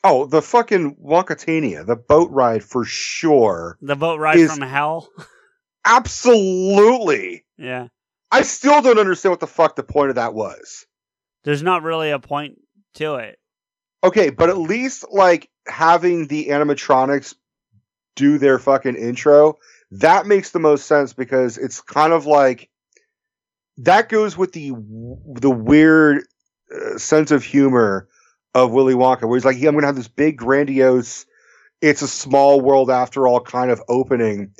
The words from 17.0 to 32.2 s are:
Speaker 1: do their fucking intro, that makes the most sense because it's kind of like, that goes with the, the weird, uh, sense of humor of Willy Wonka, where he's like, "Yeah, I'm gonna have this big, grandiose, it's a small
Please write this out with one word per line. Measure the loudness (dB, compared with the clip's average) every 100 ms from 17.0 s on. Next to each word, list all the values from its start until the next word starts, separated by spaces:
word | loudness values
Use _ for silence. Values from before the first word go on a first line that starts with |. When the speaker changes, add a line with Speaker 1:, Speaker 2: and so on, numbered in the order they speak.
| 2 -2 -6 -20 _ _ _ _ _ _ _ 0
Speaker 1:
do | 2 4
their | 2 2
fucking | 0 0 -2 -6
intro, | -8 -2 4 6 6 0 _ _ _
that | 0 2 2 2
makes | -2 0
the | -2
most | 0 0 2
sense | 0 0
because | -6 -4 -2 -2 -4
it's | -12 -12
kind | -8 0 2
of | 0 2
like, | 2 2 -2 _ _ _ _ _ _ _ _ _ _ _ -6
that | 2 2 2
goes | -2 -2 -4
with | -6
the, | -6 -12 -12 -14 -16 -16 -18 -18 -2
the | -2
weird, | -2 2 4 6 4 2 0 -6 _ _ _ _
uh, | -12 -10 -10
sense | -2 0 2
of | -2
humor | 0 0 2 2 0 -2 -8 _ _ _ _
of | 0 2
Willy | 2 2
Wonka, | 2 2 0
where | -2 0
he's | 0
like, | 0
"Yeah, | 0
I'm | 0
gonna | -2
have | -4
this | -10
big, | -2 -2 -2
grandiose, | -2 0 0 2 2 2 -2 -16 _ _ _ _ _ _
it's | -2 -2
a | -6
small | -10